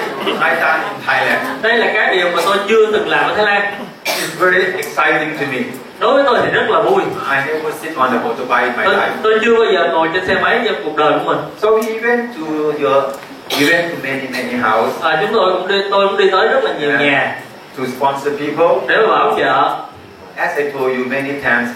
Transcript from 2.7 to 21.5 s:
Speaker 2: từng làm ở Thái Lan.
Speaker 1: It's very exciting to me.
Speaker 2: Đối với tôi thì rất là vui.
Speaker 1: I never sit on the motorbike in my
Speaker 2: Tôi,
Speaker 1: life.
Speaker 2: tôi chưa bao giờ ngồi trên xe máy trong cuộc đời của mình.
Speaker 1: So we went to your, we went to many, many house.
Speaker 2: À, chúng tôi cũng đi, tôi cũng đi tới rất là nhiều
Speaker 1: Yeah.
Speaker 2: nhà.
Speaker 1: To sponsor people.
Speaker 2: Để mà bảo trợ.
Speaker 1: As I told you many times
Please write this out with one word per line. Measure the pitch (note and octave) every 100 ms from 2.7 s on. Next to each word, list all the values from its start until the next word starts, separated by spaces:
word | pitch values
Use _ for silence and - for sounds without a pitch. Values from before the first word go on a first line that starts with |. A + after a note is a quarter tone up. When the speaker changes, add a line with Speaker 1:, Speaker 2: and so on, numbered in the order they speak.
| A3 G#3+
Speaker 2:
từng | G#3 -
làm | D3+ D3
ở | G#3
Thái |
Lan. | G#3 G3+ G3+ - G3+ -
Speaker 1:
It's | - F3+ D#3+ -
very | F3+ F#3
exciting | F#3 - - - D#3 D#3 D3+ D3
to | C#3+
me. | B2+ A#2+ - - -
Speaker 2:
Đối | G#3
với | C#4 C#4
tôi | G#3+
thì | -
rất | A3 A#3+
là | -
vui. | - G4 - - -
Speaker 1:
I | C4+ -
never | D#3 - -
sit | - A#2+
on | B2
the | -
motorbike | A#2 C3 - A#2+
in | B2 -
my |
Speaker 2:
Tôi, | -
Speaker 1:
life. | G3 C#3 -
Speaker 2:
tôi | A3 A3
chưa | A#3
bao | A3+ G#3
giờ | F3+ E3+
ngồi | E3+ D#3+
trên | F#3 -
xe |
máy | F#3+ - A#3 G#3+
trong | F#3
cuộc | D3+ D3
đời | D3+
của | -
mình. | - - - -
Speaker 1:
So | G#3+
we | A3 A#3 A3+
went | A#3 A#3+ A#3 D#3
to | D#3 D3+ D3+ C#3+
your, | C#3 C#3 C#3 - - - -
we | C3+ D3
went | F3 E3+
to | C#3+
many, | C3 C3+ C3
many | B2+ A#2+ B2
house. | A#2 A2+ - -
Speaker 2:
À, | D#3+ D#3+
chúng | G#3
tôi | A3+ F#3
cũng | F3+ G3+
đi, | G3 G3+
tôi | G3+ G3
cũng | G3
đi | F#3+
tới | F#3+ G#3+
rất | F3+
là | - D#3
nhiều | C#3+
Speaker 1:
Yeah. | C#3+
Speaker 2:
nhà. | C#3+ C#3 A#2 - - - - -
Speaker 1:
To | B2 -
sponsor | C#3 C3+ C#3+ C#3+
people. | D3 D3 F3 - -
Speaker 2:
Để | F#3
mà | A3 -
bảo | - -
trợ. | - - - - - - - - - -
Speaker 1:
As | - C#3+
I |
told | C#3+ C3+ B2+ B2+
you | B2+
many | C#3 C#3
times | C#3+ B2